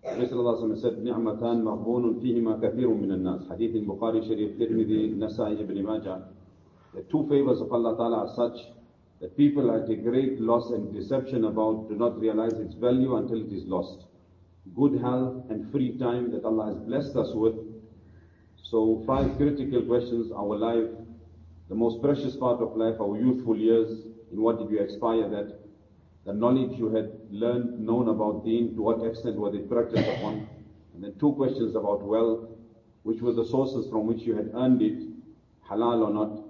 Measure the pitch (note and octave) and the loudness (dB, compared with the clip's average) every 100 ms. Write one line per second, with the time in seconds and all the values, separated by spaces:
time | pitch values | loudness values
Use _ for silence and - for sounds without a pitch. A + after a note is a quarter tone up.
0 | - - B2 A#2+ A#2+ A2+ A2+ G#2+ B2 G2+ | -6 -4 -2 0 0 0 -2 0 -2 -2
1 | A2+ A2 A2+ G#2+ A#2 A#2 A2 G#2+ G#2 B2 | -4 -2 -2 -2 0 0 0 -2 -2 0
2 | A#2 G#2+ B2+ A#2 A2+ G#2+ A2+ A2+ B2+ G#2+ | 0 0 0 0 0 0 -2 0 2 2
3 | G2 F#2 F#2 F#2 - F2+ A2+ A2 G#2 G2 | 0 0 -2 -4 -6 -4 -2 -2 -4 -2
4 | A2+ A2 G#2+ G#2 G#2 - A2+ A2+ G#2 G#2+ | 0 0 0 -2 -2 -2 0 2 2 2
5 | G#2+ G2+ A2 A#2 G#2+ G#2 G2 G2 G2 A2 | 0 -2 -4 -2 -2 -2 -4 -4 -2 -4
6 | G2 F#2 F#2 - - - - _ - F#2 | -4 -10 -12 -20 -20 -20 -20 _ -18 -16
7 | - D#3 C#3 C#3+ C#3 A#2 - A#2+ A#2 A2+ | -2 0 4 4 6 2 2 2 2 2
8 | A#2 A2+ G2+ - A#2+ - - - - _ | 0 0 -2 -2 -2 -2 -16 -20 -20 _
9 | _ _ A2+ - C#3+ C#3+ A#2+ A2+ A2 G#2 | _ _ -14 4 4 6 4 2 0 0
10 | A2+ B2+ C3 - A2+ A#2 - A#2+ G#2 G#2 | 2 2 2 0 2 2 2 -4 -4 -8
11 | - C3+ - B2+ A2 G#2+ A2 A2 A2 G#2 | -2 -2 -2 0 0 2 0 0 -4 -2
12 | A#2+ G2+ A2 G#2+ A2+ A2 F#2+ - B2 B2+ | -2 0 0 2 0 -2 -6 -2 2 4
13 | C3 A#2 - A2+ G#2 F#2+ F2 F#2 - - | 2 0 0 -4 -4 -8 -4 -4 -4 -10
14 | - _ _ - _ _ - F2+ C#3 A#2+ | -20 _ _ -20 _ _ -16 2 2 4
15 | A#2+ B2+ B2+ B2+ - G#2+ G#2+ C#3 B2+ A#2+ | 0 0 -2 -4 -8 -8 -4 -2 -2 -2
16 | B2 B2 A#2+ A#2+ A2+ A2 G#2+ F#2+ A2 C3 | -2 0 -2 -2 -2 -2 -2 -6 -4 -4
17 | C#3+ B2+ G#2+ A2 A2+ A2+ - - - - | -2 -2 -2 2 0 0 -10 -14 -20 -20
18 | - - - _ - - - A2+ A2 A2+ | -20 -20 -20 _ -20 -20 -2 2 4 2
19 | A#2+ C3+ C3+ - D3 C#3+ B2+ B2 A2+ A#2+ | 0 0 0 2 2 2 0 0 2 0
20 | A#2+ A#2 A2+ - G2+ G#2 A2+ A#2 A2+ - | 0 -4 -4 -4 -4 0 0 2 0 -4
21 | - - - - - - - G2+ A#2 A2+ | -16 -18 -20 -20 -20 -20 -8 0 2 2
22 | C#3+ C#3 B2+ - B2+ A#2+ G#2+ A2 A2+ A2+ | 0 2 -2 -2 0 2 0 0 0 0
23 | G2+ G#2 B2 B2 B2 G#2+ A2 A2+ A2+ A2+ | -2 2 2 2 2 2 6 4 4 -4
24 | - - - F#2+ A2+ A2 G2+ G#2 G2+ - | -12 -18 -12 0 0 0 -2 -2 -2 -2
25 | A2+ A2+ G2 G#2 G2+ - - - - - | 0 2 0 -2 -6 -10 -20 -20 -20 -20
26 | - - - G#2 A#2+ C3 B2 A#2+ A2+ A2 | -20 -20 -8 0 2 2 2 -2 0 0
27 | G#2 - - G2+ A#2 B2 A#2+ A#2 A2 A#2 | -2 -10 -14 -2 0 0 -2 -4 0 2
28 | A#2 G#2+ G#2+ G#2 A2+ A#2 A2+ - G#2+ A2+ | 2 2 0 0 0 0 0 0 0 0
29 | A2+ - A#2+ G2+ G2+ G2+ - A#2 A#2 A2+ | -2 -4 -6 -2 -2 -4 -2 0 2 2
30 | - G2+ G#2 G#2+ G#2+ - - - - E2+ | 0 -2 -4 -6 -8 -16 -20 -20 -20 -14
31 | G2+ G2 D3 C#3 C3 - A2+ G#2+ G2+ G2+ | -14 0 2 4 0 2 0 0 0 -2
32 | G2 A2 A2+ A2+ - - - - _ _ | 2 2 4 2 -4 -16 -20 -20 _ _
33 | A2 A2+ A#2+ A#2 A2 C3 C3+ B2 G#2+ A2+ | -4 2 2 2 2 2 2 0 -2 0
34 | G#2+ A#2 A#2 G#2 G#2 A#2 B2+ A#2+ G#2+ - | 0 0 0 0 -2 2 6 6 6 2
35 | - - - - _ _ - G2+ A#2+ A#2 | -8 -14 -18 -20 _ _ -8 0 2 4
36 | G#2+ G#2+ G#2+ - - | 2 2 -2 -4 -14